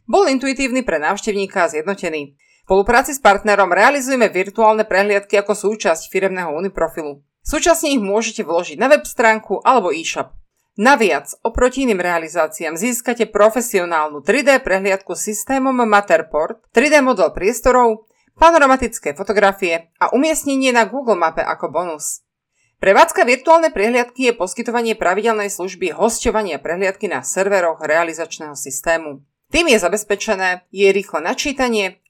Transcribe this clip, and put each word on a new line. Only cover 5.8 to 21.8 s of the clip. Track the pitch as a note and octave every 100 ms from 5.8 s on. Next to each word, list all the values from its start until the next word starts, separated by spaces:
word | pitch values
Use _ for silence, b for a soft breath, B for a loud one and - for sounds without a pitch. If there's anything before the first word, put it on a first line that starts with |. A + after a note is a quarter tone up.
| G3+ E3 -
firemného | F#3+ F#3+ F#3 F3
Uniprofilu. | D3+ F#3+ F#3+ E3 - D3+ C#3+ _ _
Súčasne | - D#4 D#4+ E4 D#4+
ich | C#4
môžete | G3 G#3 A3+ A3 E3
vložiť | E3 F3 D3+
na | B3
web | D4
stránku | D4 - A3+ A3 A3 G3 -
alebo | B3+ F3+
e-shop. | D#3 D#3+ D#3 - - - _ _ -
Naviac, | A3 C#4 G#3+ C#3+ - -
oproti | A#3 A#3 B3+ B3+
iným | C4+ F#3+
realizáciám | F3 E3+ D#3+ E3 D#3 - E3 D#3+
získate | A3+ A#3+ - A#3+ G#3+
profesionálnu | G3 G#3 A#3 A#3 G3 F3 E3 D3+ D3
tri | - A#3 C#4
D | C4
prehliadku | B3+ F#3+ G3 G3 - E3+
s | -
systémom | G#3+ - C4 C4 B3+
Matterport, | A#3 G#3 G3+ E3 D#3 D3+ - A3+ _
tri | - C#4+
D | D4
model | C4 A3 E3
priestorov, | - F#3 B3 C4 B3+ A#3 G#3+ _ _ _ -
panoramatické | D#4+ E4 C#4+ C4 A#3 - - C#3+
fotografie | F#3+ G3+ G3+ G3 F#3 E3 - -
a | F3
umiestnenie | A#3+ D#4 D4+ C#4+ C4+ C4
na | A#3+ A3
Google | A#3+ B3 F#3+
Mape | E3 D#3+
ako | - D#3 E3
bonus. | C#3+